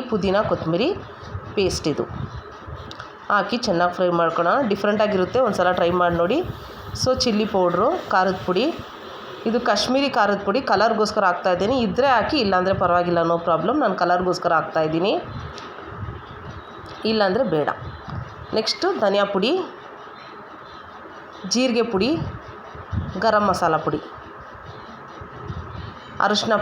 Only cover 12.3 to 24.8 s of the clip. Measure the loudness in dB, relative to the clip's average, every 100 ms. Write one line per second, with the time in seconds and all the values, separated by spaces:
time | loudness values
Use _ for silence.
12.3 | 2 4 4 4 2 4 4 4 2 4
13.3 | 2 2 2 2 2 2 2 2 4 2
14.3 | 0 2 2 2 0 2 2 2 0 -4
15.3 | -10 -10 -12 -14 -14 -12 -10 -10 -10 -14
16.3 | -14 -14 -14 -14 -16 -14 -6 0 2 4
17.3 | 4 2 2 0 -2 -8 -12 -10 -10 -10
18.3 | -14 -6 -2 -2 0 0 2 2 2 2
19.3 | 2 2 2 -2 -10 -18 -18 -18 -18 -18
20.3 | -18 -18 -18 -18 -18 -16 -16 -16 -16 -18
21.3 | -12 -2 2 2 2 2 2 2 0 -2
22.3 | -8 -12 -16 -14 -16 -6 -4 -4 0 2
23.3 | 4 4 2 2 2 0 -2 -4 -14 -16
24.3 | -16 -16 -16 -16 -16